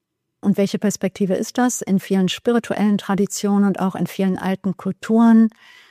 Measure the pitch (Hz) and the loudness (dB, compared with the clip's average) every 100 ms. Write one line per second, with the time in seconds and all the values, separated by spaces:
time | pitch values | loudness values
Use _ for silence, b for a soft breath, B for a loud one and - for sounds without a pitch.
0 | _ _ _ _ 202 196 196 202 208 - | _ _ _ _ -2 0 0 -2 -4 -2
1 | 185 - 196 185 226 - 247 - - 190 | -6 -2 -2 -2 -4 -2 -2 -2 -2 -2
2 | - 190 185 - 240 240 - - 208 202 | 0 0 0 -2 -2 -2 -2 -2 0 0
3 | - 190 202 - 208 202 202 180 185 - | 0 -2 -2 -2 0 2 2 0 -2 -4
4 | 180 - 190 185 185 190 190 - 190 - | -6 -2 -2 -2 -4 -4 -4 -6 -6 -6
5 | - 226 233 226 220 b b b b | 0 4 6 6 4 b b b b